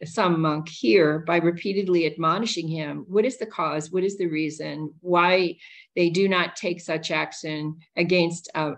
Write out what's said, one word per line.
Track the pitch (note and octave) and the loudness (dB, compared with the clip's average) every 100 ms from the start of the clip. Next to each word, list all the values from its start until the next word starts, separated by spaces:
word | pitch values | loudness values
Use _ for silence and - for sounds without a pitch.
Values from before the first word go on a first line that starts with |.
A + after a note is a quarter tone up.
| D#3 | -8
some | - F#3 E3 | 0 2 2
monk | D#3+ D3+ D#3 | 2 0 -6
here | - A3+ G3+ D3+ D#3 | -2 4 6 6 2
by | E3 E3+ | 0 2
repeatedly | E3 E3+ G3+ G3 F#3 F3 D#3 | 2 0 -2 -2 2 2 2
admonishing | D#3 D#3+ F#3 A3+ F3 E3 | 0 0 0 -2 -4 -4
him? | D#3+ D3 D3 F3 | -4 -4 -8 -2
What | G3 A#3+ | 0 0
is | C4 | -2
the | A3 | -6
cause? | - D#3+ D3+ D#3 | -4 -2 -2 -2
What | F#3 F#3+ | -2 -2
is | G3 | -2
the | F3 | -2
reason | D#3 D#3 D3+ D3+ D3 D3+ - | -2 -2 -4 -8 -8 -8 -8
why | F3+ F3 F3 F#3 F3 - - - - - | 0 4 4 4 2 -4 -14 -20 -8 0
they | E3+ | 2
do | E3+ G3 | 4 2
not | F#3 F3 - | 2 0 -4
take | F#3+ F3 | -6 -6
such | - D#3+ D#3+ | -4 -4 -2
action | D#3+ D3+ - D#3+ D3+ D#3 D#3 _ - | -2 -4 -8 -8 -6 -6 -8 _ -2
against | F3 F3+ E3+ E3+ - D#3 | 2 2 2 -2 -6 -4
a, | D3+ | -4